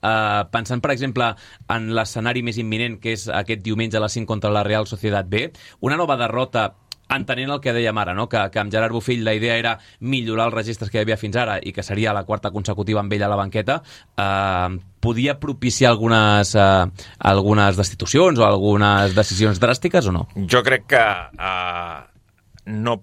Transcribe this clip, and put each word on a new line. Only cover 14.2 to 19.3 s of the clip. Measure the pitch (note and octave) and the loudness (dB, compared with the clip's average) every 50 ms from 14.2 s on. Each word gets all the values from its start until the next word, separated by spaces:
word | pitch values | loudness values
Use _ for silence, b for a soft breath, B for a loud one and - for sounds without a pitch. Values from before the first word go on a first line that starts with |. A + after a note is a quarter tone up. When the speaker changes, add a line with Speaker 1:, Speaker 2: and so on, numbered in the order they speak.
| G2+ G2 G2 G2 G2 G2 F#2 F2+ F2+ F#2 F#2 F2+ - - _ _ - | -2 -2 0 0 0 0 0 0 -2 -2 -4 -8 -12 -16 _ _ -2
Speaker 1:
podia | A#2+ A2+ A#2 B2+ C#3+ C#3+ C#3+ | -2 0 0 0 -2 -2 -4
propiciar | D3+ C#3+ C3 - B2+ A#2+ - - C3 A#2+ | -6 -8 -6 -4 -4 -4 2 4 4 6
algunes, | A#2+ G#2 A2+ A2+ A2+ A2 G#2+ G#2 G#2 G#2 G2 - - | 6 4 4 4 4 6 6 6 6 4 4 4 4
eh, | G#2 G2 G2 G2 F#2+ F2+ F2+ F2+ B B B B _ - G2+ | 6 6 8 6 6 4 2 -2 B B B B _ 2 4
algunes | G2 G2 G2 G#2 G#2 G#2 G2+ G2+ F#2 | 4 4 4 4 4 4 4 4 2
destitucions | G2 G2 - - - - - - D3+ F#3 F3+ D3 A#2 | 2 -2 -2 -4 -8 -6 0 4 4 4 6 6 6
o | A2 G2+ | 4 4
algunes | G#2 F#2+ G2+ G#2 G2+ G#2 G#2 G#2 G2+ G2 G2+ G2 F2+ | 4 4 4 2 4 4 4 4 4 4 4 4 4
decisions | G#2+ G#2 - | 2 2 2